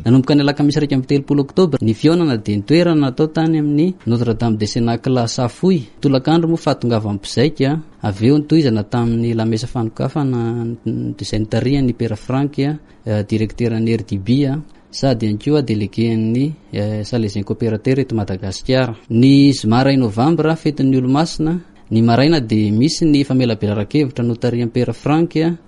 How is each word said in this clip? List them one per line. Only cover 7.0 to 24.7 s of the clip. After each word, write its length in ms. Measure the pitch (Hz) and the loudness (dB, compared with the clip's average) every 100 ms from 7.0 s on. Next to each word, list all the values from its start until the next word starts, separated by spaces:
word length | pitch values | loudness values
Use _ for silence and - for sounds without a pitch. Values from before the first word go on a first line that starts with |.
| 107 101 | -2 -6
mpizaika, 640 | - - 151 156 135 160 - - | -4 0 0 0 -2 -2 -6 -8
avy 260 | 107 98 113 | -6 0 2
eo 100 | 151 | 2
nitohizana 460 | 147 156 139 107 | 2 2 2 0
tamin'ny 500 | 101 123 117 117 117 | -2 -2 0 0 0
lamesa 340 | 113 113 110 117 | 0 0 -2 -4
fanokafana 1000 | 127 113 - 135 156 135 123 117 117 117 120 113 120 123 113 | -4 -6 -4 -4 -2 -2 -2 -2 -4 -6 -6 -6 -4 -6 -8
izay 200 | 107 107 | -6 -4
nitarihan'ny 540 | 107 117 123 139 127 | -2 -2 0 0 0
Père 220 | 117 117 110 | -2 -4 -6
Frank, 440 | - 131 143 143 | -4 -2 -2 -2
eh, 180 | 139 156 - - 110 107 101 | -4 -4 -10 -14 -4 -4 -2
directeur 440 | 110 107 - 117 | -2 -2 -2 -2
ny 240 | 113 113 113 | 0 0 -2
R 60 | 104 | -2
D 100 | 101 | -6
B, 300 | 95 131 135 147 147 - _ | 0 0 0 -2 -8 -20 _
sady 340 | - 135 110 110 | -4 -2 0 -2
ihany 120 | 104 | -2
koa 180 | 143 151 | 0 0
délégué 540 | 120 107 95 - 113 113 | 0 -2 -2 -2 0 0
ny, 380 | 110 120 143 147 - | 0 0 -2 -6 -10
eh, 320 | 104 104 107 | -6 -4 -4
Salésien 400 | 101 120 107 101 | -4 -2 -2 -4
Coopérateur 560 | 98 107 117 107 131 131 | -6 -4 -2 -2 0 0
eto 160 | - 110 | 0 -2
Madagasikara. 800 | 104 95 98 - - 131 123 110 - | -4 -4 -6 -8 -2 0 0 -6 -2
Ny 420 | 113 131 139 139 | 4 6 6 6
zoma 320 | 135 110 117 | 4 2 2
ray 140 | 135 135 | 4 2
novambra, 580 | 117 101 143 160 156 160 | 0 0 0 2 0 0
fetin'ny 420 | 156 147 135 131 | -2 0 0 2
olo-masina, 640 | 127 143 170 - 156 175 - - - | 2 0 0 -2 -2 -4 -8 -20 -2
ny 100 | 113 | 2
maraina 380 | 117 117 143 165 | 4 4 4 2
dia 320 | 113 107 107 | 0 0 2
misy 340 | 107 151 - 165 | 2 0 2 2
ny 200 | 143 139 | 2 2
famelabelara-kevitra 960 | 131 120 110 104 104 101 156 135 123 | 0 0 0 -2 -2 -2 -2 -2 -2
notarihan'ny 480 | 120 113 123 120 117 | -4 -2 -2 -2 -2